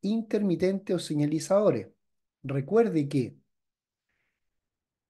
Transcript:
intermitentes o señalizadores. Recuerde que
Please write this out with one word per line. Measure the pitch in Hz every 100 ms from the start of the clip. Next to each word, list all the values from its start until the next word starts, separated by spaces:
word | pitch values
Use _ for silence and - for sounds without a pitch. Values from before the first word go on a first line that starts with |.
intermitentes | 202 226 220 214 202 160 185 190 - 175
o |
señalizadores. | - 147 147 156 - 196 202 120 - _ _ _ _ _
Recuerde | 131 135 143 214 226 165 143
que | 143 113 - _ _ _ _ _ _ _ _ _ _ _ _ _ _ _ _